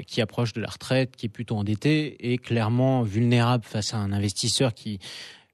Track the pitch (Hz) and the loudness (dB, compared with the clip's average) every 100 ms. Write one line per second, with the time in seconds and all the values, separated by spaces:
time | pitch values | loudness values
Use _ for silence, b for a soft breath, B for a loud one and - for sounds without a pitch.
0 | - - 107 - 120 113 104 - - 131 | -6 -2 -2 0 -2 -2 -8 -10 -2 0
1 | 127 - 110 - 113 107 101 107 143 156 | 0 -4 -10 -8 -4 -2 0 0 2 2
2 | 151 - 120 123 - 117 107 120 131 131 | 0 -6 -2 -2 0 0 2 4 4 4
3 | 110 101 120 120 117 123 - 110 98 113 | 2 2 4 4 4 2 0 -6 -4 -4
4 | 101 101 101 - 117 - 131 - 113 101 | -2 0 -2 -2 -2 2 0 0 -8 -10
5 | B B B B B | B B B B B